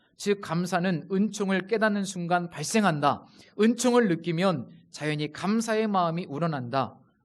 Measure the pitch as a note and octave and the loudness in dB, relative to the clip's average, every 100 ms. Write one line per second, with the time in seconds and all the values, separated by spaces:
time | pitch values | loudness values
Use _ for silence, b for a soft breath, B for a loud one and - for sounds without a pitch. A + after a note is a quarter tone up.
0 | b b G3+ G3+ F3+ E3 F3+ F#3 F#3+ D#3+ | b b -2 -2 -2 -2 0 0 0 -2
1 | - F#3+ G#3+ G#3+ G3 F#3+ F#3+ A3+ G#3+ G3+ | 0 0 0 0 -2 -2 0 0 0 0
2 | G3 F3+ E3+ F3 F3 - D#3 A3 G3+ D3+ | -4 -6 -2 0 -2 -8 -2 2 2 2
3 | C#3+ - - B B B A3 A#3 B3 A#3+ | 0 0 -6 B B B 2 4 4 4
4 | A3 E3 E3+ E3 F#3+ D3+ - B B - | 4 2 -2 0 2 0 -4 B B -8
5 | D3+ D3+ D3 - F#3 A3+ A3+ A3 A3 G3 | -4 -4 -4 -4 0 0 0 0 2 2
6 | E3+ E3 F#3 C#3+ E3 C#3+ A#2+ C3+ A#2+ - | 0 0 -4 -4 -2 -2 -2 -2 -2 -6
7 | b b | b b